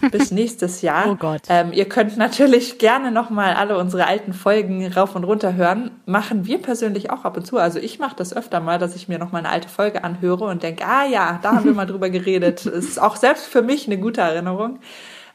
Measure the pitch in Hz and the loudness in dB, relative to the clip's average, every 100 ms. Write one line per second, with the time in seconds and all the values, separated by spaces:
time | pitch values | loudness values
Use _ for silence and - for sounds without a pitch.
0 | 269 208 285 190 226 233 180 180 175 151 | 0 2 2 2 0 -2 -4 -2 0 2
1 | 208 190 160 156 - 175 170 180 196 - | 2 0 -2 -4 2 2 4 0 0 2
2 | 214 226 233 247 277 247 247 - 220 254 | 0 2 0 4 6 6 4 2 4 4
3 | 269 220 233 208 196 - 208 196 180 180 | 2 0 0 0 2 2 2 0 0 2
4 | 160 202 202 185 202 214 190 185 185 185 | 2 2 -2 -2 2 2 2 -2 -2 2
5 | 196 190 175 214 202 180 175 196 240 - | 0 0 -2 0 0 2 2 2 -4 -10
6 | - 196 208 220 185 339 - 233 220 202 | -2 -2 0 -2 -2 -4 -2 -4 -2 -4
7 | - - 185 180 180 240 175 170 226 - | -6 -6 -6 -6 -4 0 0 0 -8 -6
8 | 277 - 180 - - 175 165 175 175 180 | -6 -6 -8 -8 -4 -4 -2 -2 -2 -6
9 | - 170 175 175 165 170 170 - 208 - | -8 -8 -6 -6 -4 -4 -4 -2 -2 -2
10 | 175 180 180 180 214 175 170 165 180 254 | -6 -4 -2 -2 -2 -4 -6 -6 0 0
11 | 277 226 170 175 202 226 269 214 185 190 | 2 2 0 -2 0 2 4 2 0 -2
12 | 190 180 185 185 175 175 - 170 269 - | -2 -2 0 2 2 0 -4 -4 -6 0
13 | 208 - 254 311 - 262 233 285 254 196 | 0 4 2 2 0 2 2 0 -2 -2
14 | 214 233 170 165 175 185 226 262 - - | -2 0 0 0 -2 -4 -4 -8 -16 -20
15 | - - - | -20 -20 -20